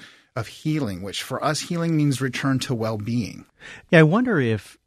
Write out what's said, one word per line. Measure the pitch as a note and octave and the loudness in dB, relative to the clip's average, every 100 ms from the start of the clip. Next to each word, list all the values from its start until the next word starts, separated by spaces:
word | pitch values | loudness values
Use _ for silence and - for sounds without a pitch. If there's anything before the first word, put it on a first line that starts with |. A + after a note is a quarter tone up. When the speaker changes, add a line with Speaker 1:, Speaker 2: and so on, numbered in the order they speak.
| - - _ - | -14 -20 _ -10
Speaker 1:
of | A2 | -10
healing, | - D#3 D3+ A#2 F2+ | -6 -2 -2 -2 -6
which | G2 F2 | -8 -10
for | - B2+ | -8 -4
us, | C#3 D3 | -2 -4
healing | - E3+ E3+ D#3+ | -4 -4 0 2
means | D3 B2+ | 2 2
return | C3+ - C3+ C3 | -2 -2 -2 -2
to | - A#2+ | -2 -2
well-being. | A2+ A2 G#2+ A#2+ F2 - - _ - - - | -2 -4 -4 -4 -4 -8 -18 _ -20 -20 4
Speaker 2:
Yeah, | E3+ | 8
I | |
wonder | D#3 G3+ B3+ F3+ | 8 6 2 0
if | A#2+ G#2+ - - | 0 -2 -6 -14